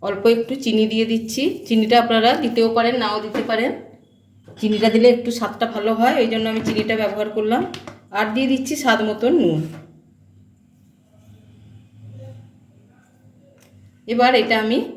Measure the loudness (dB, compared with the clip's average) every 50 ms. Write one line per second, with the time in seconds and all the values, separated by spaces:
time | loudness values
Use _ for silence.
0 | -4 -6 -6 0 2 2 4 4 0 -6 -6 -6 -4 -2 2 2 2 2 2 -2
1 | -2 0 -2 -4 -4 -6 -6 -2 -2 -2 -2 -4 -4 0 0 2 2 4 4 2
2 | 4 4 2 4 4 4 2 2 0 -2 0 2 0 2 2 2 0 2 0 0
3 | -2 -2 -4 -4 -6 -6 -6 -6 -4 -4 -2 -2 -2 -4 -4 -6 -12 -20 -20 -20
4 | _ _ _ _ _ _ _ _ _ -20 -14 -4 -2 -2 0 2 2 4 4 6
5 | 6 6 6 6 0 -4 -4 -4 -4 -6 -4 -4 -4 -4 -4 -4 -2 -2 0 2
6 | 2 2 4 2 0 0 0 -2 -2 -2 -2 -2 -4 -2 -2 -2 0 -2 -2 -2
7 | -2 -2 -2 -4 -4 -4 -2 -4 -2 0 0 0 -2 -4 -8 -12 -16 -18 -20 -20
8 | _ _ -4 -4 -4 -2 -2 -2 0 0 0 -2 -2 -4 -6 -2 2 2 2 2
9 | 2 -2 -4 0 0 2 2 4 2 2 0 0 -4 -6 -10 -16 -18 -20 -20 -20
10 | _ _ _ _ _ _ _ -20 -20 _ _ _ _ _ _ _ _ _ _ _
11 | _ _ _ -20 _ -20 -20 -20 -20 -20 -20 -20 -20 -20 -20 -20 -20 _ _ -20
12 | -20 -20 -18 -18 -16 -18 -18 -20 -20 -20 _ -20 _ _ _ _ _ _ _ _
13 | _ _ _ _ _ -20 _ _ _ _ _ _ _ _ _ -20 -20 -20 _ _
14 | _ -4 0 4 4 4 4 4 2 2 0 0 2 0 0 0 -2 -4 -10